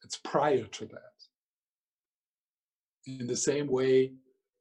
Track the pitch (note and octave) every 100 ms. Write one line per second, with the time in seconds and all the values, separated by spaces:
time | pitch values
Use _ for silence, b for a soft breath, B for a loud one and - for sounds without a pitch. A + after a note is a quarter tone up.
0 | - - - D#3 D3 C3 G#2 - A2 -
1 | - _ - _ _ _ _ _ _ _
2 | _ _ _ _ _ _ _ _ _ _
3 | - C3 B2 B2 - C#3+ D3 B2+ C3 C3
4 | C3 - _ _ _ _